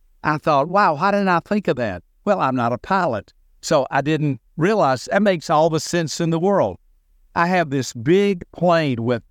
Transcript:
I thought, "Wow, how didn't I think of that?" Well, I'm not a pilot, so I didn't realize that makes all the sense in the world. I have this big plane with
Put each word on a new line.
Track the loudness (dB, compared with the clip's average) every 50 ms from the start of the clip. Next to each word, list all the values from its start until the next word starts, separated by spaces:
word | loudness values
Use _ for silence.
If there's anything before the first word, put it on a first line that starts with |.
| _ _ _ _ -4
I | -4 -4
thought, | -2 0 0 0 0 0 0
"Wow, | 0 2 2 2 2
how | 2 0 0
didn't | 0 2 2 2
I | 0 0
think | 0 -2 -2 -2 0 -2
of | -2
that?" | -2 -2 -4 -6 -8 -12 _ _ _ _
Well, | -2 0 0
I'm | 0 0 0
not | 0 0 0 -2
a | -4
pilot, | -4 -2 0 0 0 0 -2 -4 -6 -10 _ _ _ _ _ _ -4
so | 0 0 0 0 0
I | -2 -2 0
didn't | 0 0 0 0 -2 -2 -4 -8 _ _ -2
realize | 0 0 2 2 2 2 0 -2 -2
that | -2 0 2 2
makes | 2 0 0 -2 0
all | 2 2 4 2
the | 2 0
sense | -2 -2 -2 -2 -2 -2 -4 -2
in | -2 0
the | 0 0
world. | 0 2 2 2 0 0 -2 -8 _ _ _ _ _ _ _ _ _ _ _
I | -2 0 0
have | 2 0 0 0
this | -2 -4 -4 -4 -8
big | -6 0 2 2 4 4 2 -2 -4 -6 -14 -8
plane | -2 0 2 2 2 2 0 -2 -2 -2
with | -2 -2 -2 -4 _